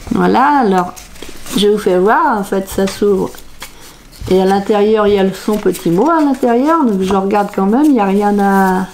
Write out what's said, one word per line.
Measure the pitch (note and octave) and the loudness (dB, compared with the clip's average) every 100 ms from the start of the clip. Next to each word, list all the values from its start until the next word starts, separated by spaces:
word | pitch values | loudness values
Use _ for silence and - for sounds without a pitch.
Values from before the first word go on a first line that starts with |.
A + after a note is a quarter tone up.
| - | -2
Voilà, | - F3+ G3+ C4+ D4 | 0 2 2 2 2
alors, | A#3 F#3 F3+ - - - - - - | 2 0 -2 -8 -20 -18 -16 -14 -8
je | - G#3 | -2 0
vous | G#3 | 2
fais | G3+ F3+ | 0 2
voir, | F#3 B3+ E4 A3+ | 2 2 0 -2
en | |
fait, | G3 G3 F#3+ | -2 -4 -4
ça | - G3 | -4 -4
s'ouvre. | - G#3 F#3+ F#3 - - - - - - - - - - | 0 0 0 -2 -8 -20 -20 -20 -20 -20 -20 -20 -16 -2
Et | F#3 | 2
à | |
l'intérieur, | F#3+ G3 G3 G#3 G#3 A3 G#3 | 2 0 0 0 2 2 2
il | |
y | G3+ | 2
a | |
le | F#3+ | 0
son | F#3 - G#3+ | -2 -4 -2
petit | F#3+ F3+ - | -2 -2 -2
mot | E3+ C4+ | 0 2
à | E4 | 2
l'intérieur, | D4 B3+ B3 A#3 C#4 D#4+ | 0 0 0 0 2 2
donc | C4 G3 | 2 0
je | F#3+ | 0
regarde | G3 G3 G#3 G3 | 0 0 -2 -2
quand | - | -2
même, | G3 A#3 | 0 2
il | D4+ | 4
n'y | C4 | 2
a | |
rien | G3+ F#3+ G#3 G3+ | 2 0 0 2
à | G3 G3 F#3+ F#3 F#3+ | 2 2 2 0 -4